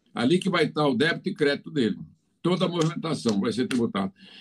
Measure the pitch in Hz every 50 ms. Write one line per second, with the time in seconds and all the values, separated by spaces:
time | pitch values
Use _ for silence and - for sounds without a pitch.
0 | _ _ - 104 120 131 170 180 - 185 170 170 151 - - 151 151 143 127 110
1 | 147 165 165 160 - 180 - - 147 143 143 - - - 160 143 117 104 90 -
2 | 82 - - _ _ _ _ _ - 170 185 165 185 170 175 170 156 156 160 -
3 | - 160 143 - - 117 104 98 98 110 101 117 127 - 135 120 117 - - 98
4 | 95 95 - _ - - - -